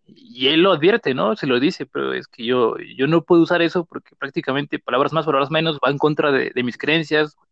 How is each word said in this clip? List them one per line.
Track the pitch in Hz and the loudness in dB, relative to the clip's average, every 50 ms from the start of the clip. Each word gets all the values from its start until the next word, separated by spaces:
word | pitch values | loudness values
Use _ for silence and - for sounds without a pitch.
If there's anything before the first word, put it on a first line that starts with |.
| _ | _
Y | _ - _ - - 120 123 131 135 | _ -20 _ -20 -20 -8 -2 0 2
él | 151 160 | 4 4
lo | 180 196 | 4 4
advierte, | 185 151 143 180 214 233 - 143 127 | 4 2 2 2 2 2 0 -2 -2
¿no? | 139 156 107 110 | 0 0 -2 -2
Se | - - 139 | -2 -2 0
lo | 127 123 | 0 2
dice, | 127 160 185 - - | 0 0 -2 -4 -8
pero | - - 69 67 - - | -10 -8 -6 -4 -4 -4
es | - - - | -6 -8 -12
que | _ - 113 | _ -10 -4
yo, | 113 127 127 120 113 - - - - - - | -2 0 0 0 0 -2 -4 -10 -12 -6 -4
yo | 131 143 | 0 2
no | 160 170 156 | 2 2 2
puedo | - 180 170 165 | 4 4 4 6
usar | - 175 170 | 4 2 2
eso | 170 165 - 180 170 | 0 0 -2 -4 -6
porque | - - 143 - _ _ - | -6 -10 -16 -16 _ _ -14
prácticamente | - 139 - 165 151 - 131 139 143 - - 107 | -12 -10 -8 -8 -4 -4 -4 -4 -4 -6 -8 -10
palabras | - - 120 127 143 147 147 | -6 -2 0 0 0 0 0
más, | 160 156 | -2 -2
palabras | 160 143 135 143 135 | 0 0 0 0 0
menos | 156 156 160 160 156 143 | 0 -2 -2 -2 -2 -2
va | - 127 | 0 -2
en | 143 139 | 0 2
contra | - 151 151 143 156 147 | 0 0 2 2 0 0
de, | 139 135 - - - | 2 0 0 -2 -4
de | 127 123 | -4 -4
mis | 123 110 - | -4 -4 -6
creencias, | - 143 151 165 156 143 156 151 156 151 - _ _ _ | -2 0 0 0 0 0 0 0 0 -2 -4 _ _ _